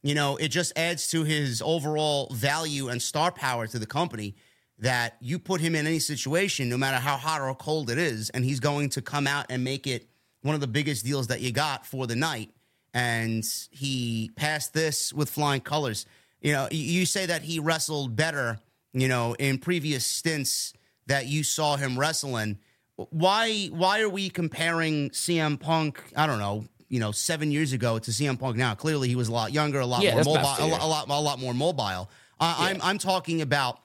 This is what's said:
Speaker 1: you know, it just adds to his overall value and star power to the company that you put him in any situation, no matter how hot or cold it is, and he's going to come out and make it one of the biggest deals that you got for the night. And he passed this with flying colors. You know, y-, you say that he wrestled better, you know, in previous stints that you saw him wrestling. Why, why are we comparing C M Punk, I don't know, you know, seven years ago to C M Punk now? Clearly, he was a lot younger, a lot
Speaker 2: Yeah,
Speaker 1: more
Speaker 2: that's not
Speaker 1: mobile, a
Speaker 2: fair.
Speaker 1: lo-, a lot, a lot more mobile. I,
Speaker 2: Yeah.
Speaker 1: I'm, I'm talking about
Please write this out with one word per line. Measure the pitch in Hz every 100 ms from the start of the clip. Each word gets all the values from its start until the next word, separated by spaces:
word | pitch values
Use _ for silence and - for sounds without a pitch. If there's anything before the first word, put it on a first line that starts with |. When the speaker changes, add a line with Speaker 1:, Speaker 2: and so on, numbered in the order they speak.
Speaker 1:
you | 143
know, | 147 143 139
it | 156
just | 175 175 -
adds | 170 170 -
to | 165
his | 156 151 139 113
overall | - 165 143 151 151 143 135
value | 123 139 151 160 143 131
and | 123
star | - 151 170
power | - 135 123 110
to | 120
the | 107
company | 143 175 120 104 98 _ _ _ _
that | 120 123 117 -
you | 123 170
put | - 185
him | 165 160
in | 151
any | 160
situation, | - 143 135 165 202 - 123
no | 123
matter | 135 131
how | 135 139
hot | 151 156
or | 135
cold | 131 151 156 117
it | 127
is, | 170 110 110
and | 123
he's | 127 139
going | 147 143 143
to | 135
come | - 147 139
out | 143 -
and | 127
make | 127 135 139
it | 120 - _ _ _
one | 139 151
of |
the | 139
biggest | 139 151 127
deals | 113 139 120
that | 127
you | 127
got | 120 151 135 -
for | 131 123
the | 117
night. | 160 123 107 _ _ _ _
And | 123 120 117 113 113 113 - -
he | - 139 131 120 113 110
passed | - 151 151 -
this | 156 160 - -
with | 147 147
flying | - 147 139
colors. | - 151 135 104 - - _ _
You | 147
know, | 143
y-, | 139
you | 160 139 170 180
say | 202 185
that | 165
he | 156 165
wrestled | 151 160 - 151 135 110
better, | 160 147 120 110 _ _ _
you | 127 131
know, | 123 117 117
in | 139 131
previous | 165 180 151 135
stints | - - 165 151 131 - - - _ _ -
that | 139 127
you | 151
saw | 147 - 151 143
him | 135 127
wrestling. | 147 156 143 120 107 101 _ _ _ -
Why, | - 160 185 208 226 214 190
why | 165 185 214
are | 214
we | 190 190
comparing | - 165 - 165 165 160 151 143
C | - - 170
M | 156 139
Punk, | 156 160 156 - - -
I | 156
don't | 117
know, | 101 107 117 _ _
you | 123
know, | 107
seven | 104 - 160 151
years | 147 156
ago | 127 117 113
to | 113
C | 110 147
M | 123
Punk | 131 113
now? | 127
Clearly, | 101 156 151 127
he | 123
was | 113
a |
lot | 117 110
younger, | 143 151 139
a | 123
lot | 123
Speaker 2:
Yeah, | 196
Speaker 1:
more | 165
Speaker 2:
that's | 147
not | 156
Speaker 1:
mobile, | 139
a | 139
Speaker 2:
fair. | 156 160
Speaker 1:
lo-, | 156
a |
lot, | 151 135
a | 143
lot | 151 131
more | 127
mobile. | 123 160 151 104 92 95 - - _
I, | 165 151 175
Speaker 2:
Yeah. |
Speaker 1:
I'm, | 185
I'm | 180 202
talking | 190 185 170 165
about | 147 143 131 -